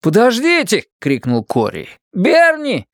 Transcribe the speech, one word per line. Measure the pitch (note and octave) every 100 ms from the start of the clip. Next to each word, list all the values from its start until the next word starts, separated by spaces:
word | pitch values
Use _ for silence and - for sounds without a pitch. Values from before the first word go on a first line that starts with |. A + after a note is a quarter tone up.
Подождите! — | E3 E3 B3 A#3 D#4 E4+ A#3+ F3+ - _
крикнул | - C3 B2+ A#2+
Кори. | G#2+ - A2 E2+ - - _
Берни! | - G3+ D#4+ E4+ D#4 D4 F3 -